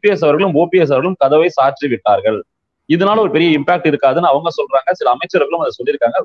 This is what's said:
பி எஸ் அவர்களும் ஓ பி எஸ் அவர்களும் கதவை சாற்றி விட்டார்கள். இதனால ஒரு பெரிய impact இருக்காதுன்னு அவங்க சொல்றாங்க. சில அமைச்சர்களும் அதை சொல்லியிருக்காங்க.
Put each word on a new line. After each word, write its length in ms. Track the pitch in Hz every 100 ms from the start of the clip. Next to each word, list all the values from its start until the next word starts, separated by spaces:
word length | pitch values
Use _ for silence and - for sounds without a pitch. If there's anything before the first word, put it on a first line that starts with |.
பி 80 | 208
எஸ் 160 | 185
அவர்களும் 300 | 156 147 190
ஓ 140 | 151 170
பி 100 | 185
எஸ் 120 | 156
அவர்களும் 280 | 135 160 185
கதவை 300 | 135 151 175
சாற்றி 380 | - 139 139 143
விட்டார்கள். 500 | 117 - 101 101 107 - _ _ _ -
இதனால 300 | 165 196 214
ஒரு 120 | 202
பெரிய 280 | 147 170 151
impact 320 | 143 180 160
இருக்காதுன்னு 420 | 143 135 135 175
அவங்க 160 | 139 165
சொல்றாங்க. 400 | 160 139 135 151
சில 180 | 185 139
அமைச்சர்களும் 520 | 123 - 175 139 165
அதை 100 | 147 110
சொல்லியிருக்காங்க. 400 | 127 143 117 117